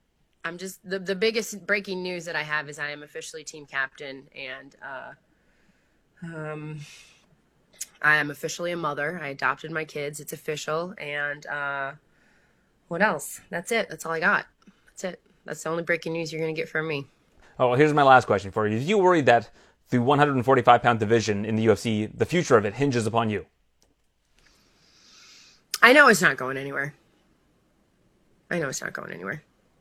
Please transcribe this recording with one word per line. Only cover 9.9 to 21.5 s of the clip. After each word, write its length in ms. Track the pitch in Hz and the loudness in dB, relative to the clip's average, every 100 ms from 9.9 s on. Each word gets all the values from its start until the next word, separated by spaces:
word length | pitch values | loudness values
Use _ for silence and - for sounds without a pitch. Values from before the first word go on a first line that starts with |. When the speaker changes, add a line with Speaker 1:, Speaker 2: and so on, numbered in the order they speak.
| 151 143 151 | -8 -8 -10
Speaker 1:
It's 120 | 151 | -14
official. 600 | 160 - 151 - 156 175 - | -12 -8 -8 -4 -6 -6 -10
And, 480 | 147 147 147 143 - | -10 -6 -6 -8 -10
uh, 460 | 147 143 139 135 147 _ _ _ _ _ _ _ _ - | -8 -6 -6 -8 -10 _ _ _ _ _ _ _ _ -8
what 140 | 170 | 0
else? 400 | 208 160 - - - | 0 0 -8 -16 -10
That's 220 | 170 185 | -10 -4
it. 180 | 226 202 | -4 -4
That's 160 | 156 165 | -8 -8
all 60 | |
I 80 | 165 | -2
got. 260 | 180 196 - _ _ _ _ | 0 0 -2 _ _ _ _
That's 180 | - 185 | -12 -12
it. 160 | 175 _ _ | -12 _ _
That's 200 | - 160 | -14 -10
the 60 | 160 | -6
only 120 | 165 | -4
breaking 320 | 165 170 165 | -2 -4 -4
news 180 | 165 160 | -6 -6
you're 80 | 156 | -4
gonna 140 | 160 | -4
get 160 | 160 160 | -4 -4
from 180 | 160 160 | -4 -4
me. 200 | 147 131 _ _ _ - - | -6 -8 _ _ _ -12 -2
Speaker 2:
Oh, 120 | 127 | 2
well, 60 | 123 | 4
here's 180 | 151 | 4
my 100 | 147 | 6
last 220 | 139 131 - | 8 8 6
question 260 | 101 95 | 0 0
for 160 | 101 107 | -2 0
you. 100 | 110 | 0
Are 20 | |
you 200 | 143 214 | 0 4
worried 260 | 180 175 127 | 4 6 6
that 240 | 120 110 - _ _ _ | 6 4 -12 _ _ _
the 80 | 123 | 0
one 220 | 120 143 | 4 4
hundred 160 | 147 135 | 4 2
and 100 | 120 | 4
forty-five 380 | 135 120 120 | 6 8 6
pound 160 | 123 117 | 6 2
division 460 | 107 117 107 101 | 4 2 2 -2
in 100 | 110 | -2